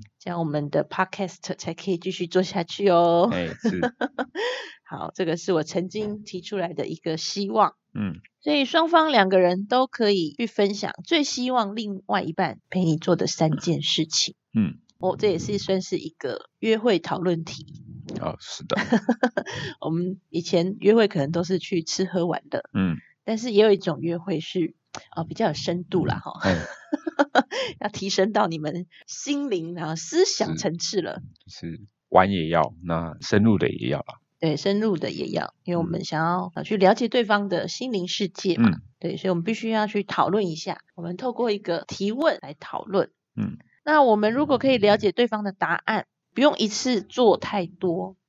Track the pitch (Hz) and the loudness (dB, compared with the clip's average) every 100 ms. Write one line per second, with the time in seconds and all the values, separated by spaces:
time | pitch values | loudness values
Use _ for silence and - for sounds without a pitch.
0 | 104 _ 185 175 160 147 147 147 147 - | -12 _ -8 -4 -2 -2 -2 -2 -2 -2
1 | 185 - 185 - - - - 165 - 175 | -4 -2 -8 -8 -10 -8 -8 -8 -4 -4
2 | 185 170 175 185 185 190 165 - 202 170 | -4 -6 0 0 2 -2 -4 0 4 6
3 | 170 170 214 190 165 - 226 180 240 - | 6 6 4 2 -4 -2 -2 0 -2 -4
4 | 262 - - 349 480 508 403 - - - | -8 -6 -8 -4 -4 -4 -12 -18 -16 -12
5 | - - 170 170 - 170 151 185 180 208 | -10 -4 -2 -2 0 0 0 -4 -4 -6
6 | 214 208 208 180 170 202 170 165 - 165 | -6 -8 -10 -12 -6 -4 -4 -4 -6 -6
7 | 165 160 - 202 202 220 190 _ _ - | -6 -4 -6 -4 -2 4 2 _ _ -6
8 | 98 78 _ _ 294 294 269 330 330 330 | -6 -6 _ _ 0 0 2 2 4 4
9 | 311 247 190 190 180 185 208 254 262 - | 6 4 6 6 4 2 0 0 0 0
10 | 208 196 156 - 233 - 202 208 208 - | 2 2 0 -4 -6 0 0 0 -8 -10
11 | - 330 277 - 254 254 202 214 214 190 | -2 0 0 -2 0 0 0 -4 -6 -8
12 | - 202 175 160 165 - - 190 170 156 | -2 -2 -2 -2 -2 -4 -6 0 2 2
13 | 190 170 185 - 160 147 - 147 143 - | 2 2 2 2 0 0 -2 -2 0 0
14 | 160 - - - _ 110 92 - _ - | 0 -2 -2 -6 _ 0 0 -2 _ -4
15 | 185 - 214 165 131 139 - 190 180 185 | -2 0 0 0 -2 -4 0 -2 0 -6
16 | 160 - 127 110 - - 220 220 233 175 | -6 -8 -6 -6 -10 -4 0 2 4 2
17 | - 170 180 165 165 - - - - - | 0 -2 0 0 -4 -12 -16 -18 -18 -18
18 | - - - - - - - 202 - 226 | -12 -8 -8 -8 -12 -12 -2 -2 2 0
19 | - 233 247 - - - 143 - - 165 | 2 0 0 -2 -6 -8 -10 -8 -4 -2
20 | 180 190 _ 165 165 175 180 208 196 226 | -4 -8 _ -6 0 0 2 2 4 6
21 | 208 185 139 170 170 185 - 170 160 - | 4 2 0 -2 -2 -2 -2 -4 -4 -4
22 | 185 170 170 - - - - - 92 82 | -2 -2 -2 -2 -4 -8 -4 -2 0 -2
23 | _ _ - 220 247 202 214 196 190 143 | _ _ -6 -4 2 6 6 6 2 -4
24 | 165 170 180 160 - 185 160 - _ - | -4 -4 -4 -4 -4 -2 -2 -4 _ -18
25 | - - 165 156 226 143 - 175 175 175 | -12 -8 -6 0 0 0 -4 -4 -2 0
26 | 147 101 - - 98 85 - - - - | 0 -2 -6 -2 0 0 -4 -14 -10 -8
27 | - - 294 - - 466 494 - - 214 | -6 -2 2 2 0 -4 -6 -4 -8 -6
28 | 196 - 196 208 180 160 151 175 180 - | -4 0 2 2 0 -2 -6 -6 -10 -16
29 | - - 269 285 285 185 160 175 156 160 | -20 -12 -4 -4 -2 -4 -6 -8 -6 -6
30 | - 320 392 - - 160 165 170 - 208 | -2 2 2 2 -2 -2 -4 -4 -4 -4
31 | 101 - - _ - - 85 80 104 _ | -4 -8 -14 _ -20 -14 -12 -12 -16 _
32 | - 90 95 95 80 82 71 82 85 82 | 2 4 6 2 2 2 2 -2 -4 -4
33 | 82 85 - 104 113 101 - - - 71 | -4 -8 0 4 6 4 2 -2 -4 -4
34 | - - _ - 165 151 196 202 220 165 | -6 -16 _ -4 -2 0 0 0 0 0
35 | 117 78 71 - - _ - 175 175 - | -4 -6 -4 -4 -6 _ -4 -2 -2 -4
36 | - 156 165 180 180 - - 214 185 220 | -4 -2 0 -2 -4 -8 -4 4 6 6
37 | 233 247 208 208 202 175 170 - 254 208 | 2 0 2 2 0 -4 -4 -6 -4 -4
38 | 180 - 196 - 196 165 117 165 - _ | -4 -4 -4 -2 -2 4 4 2 -8 _
39 | 170 190 190 175 170 220 226 220 214 208 | -8 -4 -2 0 -2 -4 -2 0 0 -2
40 | 202 - - 208 185 156 190 - _ - | -4 0 2 2 0 -4 -8 -10 _ -12
41 | 170 180 254 233 240 208 190 170 - - | -10 -6 -6 -2 -2 -2 -2 -4 -4 -4
42 | 202 240 311 185 135 147 - - - 190 | -4 0 0 0 -8 -16 -10 -10 -2 0
43 | - _ _ - 101 - _ _ - 302 | 0 _ _ -6 -6 -6 _ _ 2 6
44 | 262 214 214 240 294 254 269 254 202 214 | 6 6 4 2 2 2 4 4 4 4
45 | 208 202 240 214 202 190 160 170 - 214 | 2 2 0 0 -6 -4 -2 -2 -2 -2
46 | - _ _ - 294 - 214 208 254 233 | -4 _ _ 4 4 4 -2 -2 0 -2
47 | - - 226 - - 208 170 - 185 170 | -2 2 4 4 0 -4 -6 -4 -4 -2
48 | 185 185 | -6 -12